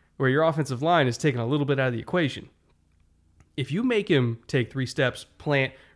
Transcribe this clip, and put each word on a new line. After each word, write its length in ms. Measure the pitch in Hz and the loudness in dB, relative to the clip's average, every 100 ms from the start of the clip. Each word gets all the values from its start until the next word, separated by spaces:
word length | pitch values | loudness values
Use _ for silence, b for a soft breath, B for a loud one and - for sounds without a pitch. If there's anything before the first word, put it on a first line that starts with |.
| _ - | _ -2
where 120 | 135 | 0
your 120 | 135 | 2
offensive 400 | 160 156 135 123 | 2 0 -2 -2
line 240 | 156 175 131 | 2 2 2
is 100 | 117 | 2
taken 220 | 156 123 | 0 0
a 60 | 117 | 0
little 200 | 147 143 | 0 0
bit 120 | 139 | 0
out 100 | 131 | -2
of 40 | |
the 60 | 117 | -4
equation. 480 | - 180 151 - - _ _ _ _ _ _ _ _ _ _ - | -4 -2 -2 -4 -14 _ _ _ _ _ _ _ _ _ _ -8
If 140 | 135 | -4
you 140 | 165 | -2
make 240 | 247 226 202 | 0 0 4
him 320 | 151 120 117 - | 4 2 -2 -2
take 240 | 139 123 | -2 -2
three 140 | 135 123 | -4 -4
steps, 380 | - 131 - - - | 0 -2 -2 -12 -10
plant, 340 | - 143 131 B B | -2 0 0 B B